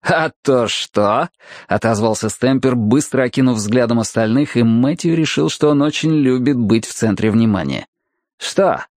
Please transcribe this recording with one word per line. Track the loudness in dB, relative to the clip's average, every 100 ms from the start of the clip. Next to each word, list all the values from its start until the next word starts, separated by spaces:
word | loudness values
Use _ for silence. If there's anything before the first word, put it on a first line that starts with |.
«А | 0 -2 -2 _
то | 0 0 0
что?» — | -4 -4 0 0 0 -4 _ -20 -20 -4
отозвался | -2 0 0 0 0 -4
Стэмпер, | -2 0 2 0
быстро | 0 2 0 0 -2
окинув | -2 0 0 0
взглядом | -2 0 0 0
остальных, | -2 -2 0 0 0
и | 0
Мэтью | 2 2 0 0 -2
решил, | 0 0 -2 -2
что | 0 2
он | 2
очень | 0 -2 0
любит | 2 2 2 0 0
быть | 2 0
в | 0
центре | -4 -2 0 0
внимания. | 2 2 0 -2 -8 -10 _ _ _ _ _
«Что? | -4 0 0 0 -8